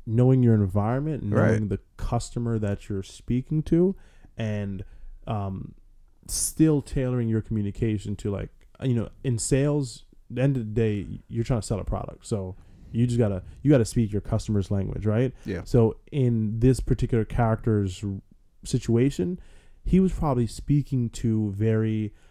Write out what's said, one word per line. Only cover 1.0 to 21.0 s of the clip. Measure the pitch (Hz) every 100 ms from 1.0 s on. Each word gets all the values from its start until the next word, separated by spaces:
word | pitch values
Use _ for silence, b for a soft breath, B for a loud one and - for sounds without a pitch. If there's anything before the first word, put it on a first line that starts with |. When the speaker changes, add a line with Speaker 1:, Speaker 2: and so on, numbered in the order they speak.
| 151 143 104
Speaker 2:
Right. | 113 113
Speaker 1:
knowing | 110 107
the | 98 - -
customer | - 123 - 123 117 113
that | 104 101 -
you're | 98
speaking | - - - 123 - 156
to, | - 170 185 196 b b b -
and, | 110 104 101 98 101 - - - -
um, | 110 98 98 - - - - - _ -
still | - - - 160 147
tailoring | - 143 127 123 117
your | 110
communication | - 110 101 - 117 107 101 101
to, | 107
like, | 95 101 - - -
you | 135
know, | 120 101 -
in | 139 113
sales, | - 135 147 147 131 - - - -
the | 120
end | 139 131
of | 107
the |
day, | 107 110 104 85 104 -
you're | 117
trying | 113 123
to | -
sell | 101
a |
product. | 90 - - - -
So | 104 92 95 b b -
you | 113 123
just | 120
gotta, | 107 95 - b
you | 139
gotta | 143
speak | 110 123 107
your | 101
customer's | - 110 - 104 92
language, | 101 98 98 104
right? | 107 127 -
Speaker 2:
Yeah. | - 87
Speaker 1:
So | - 120 113 - -
in | 147 123 117 107 113
this | 127 123
particular | - 127 123 117
character's | 107 - 113 113 - 107 98 92 101 98 - - _ _
situation, | - 123 - 117 135 - 180 180 b b b b
he | - 185
was | 190
probably | - 160 123 117
speaking | - - 147 135 131